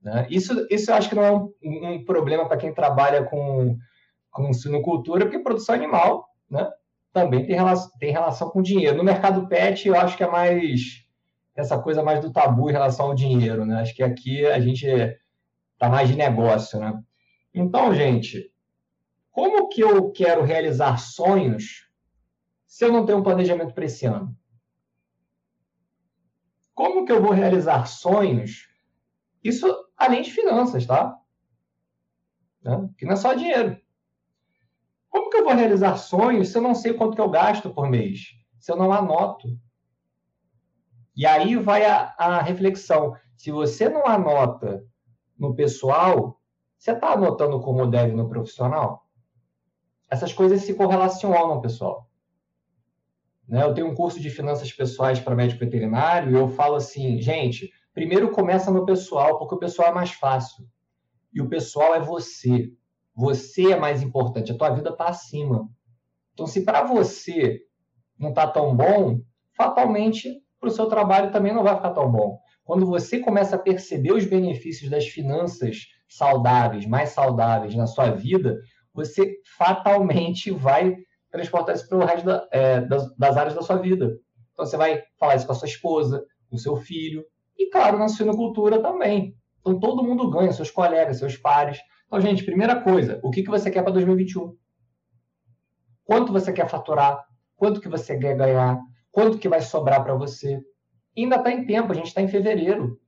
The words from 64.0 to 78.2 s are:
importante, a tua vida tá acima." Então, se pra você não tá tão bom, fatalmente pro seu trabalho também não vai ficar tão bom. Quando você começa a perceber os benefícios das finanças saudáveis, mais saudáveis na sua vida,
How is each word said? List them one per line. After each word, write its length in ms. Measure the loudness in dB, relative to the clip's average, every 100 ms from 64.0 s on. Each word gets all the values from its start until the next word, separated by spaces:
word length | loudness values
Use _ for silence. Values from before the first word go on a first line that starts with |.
importante, 480 | -4 -2 -2 -4 -6
a 60 | -2
tua 120 | -2
vida 260 | -2 -6 -4
tá 100 | -4
acima." 600 | -6 -10 -8 -4 -4 -4 -16 _ _ _ _ _
Então, 120 | -12 -6
se 180 | -2
pra 200 | 0 0
você 800 | 2 2 0 -4 -8 -2 -2 -2 _ _ _ _ _ _
não 140 | -4
tá 120 | 0 0
tão 300 | 0 0 2
bom, 460 | 4 4 2 -2 -6 _ _
fatalmente 920 | _ 0 2 2 2 0 -2 -8 -14 _ _
pro 120 | -6
seu 160 | -2 0
trabalho 440 | 2 4 4 2
também 220 | 0 0
não 100 | 2
vai 120 | 2 2
ficar 160 | -2
tão 200 | -2 0
bom. 280 | 2 0 -4 _ _
Quando 220 | -4 0 2
você 340 | 0 -2 -4
começa 360 | 0 2 0 0
a 40 |
perceber 520 | -2 -2 -4 -4 0
os 140 | 0 2
benefícios 640 | 0 0 -4 -10 -12 -4
das 180 | -4 -4
finanças 800 | -6 -6 -4 -4 -6 -8 -8 -16 _ _
saudáveis, 760 | -2 2 2 4 4 2 -2 -4
mais 240 | -2 -2
saudáveis 640 | 0 0 2 0 0 -2 -4
na 120 | -4
sua 220 | 0 0
vida, 480 | 0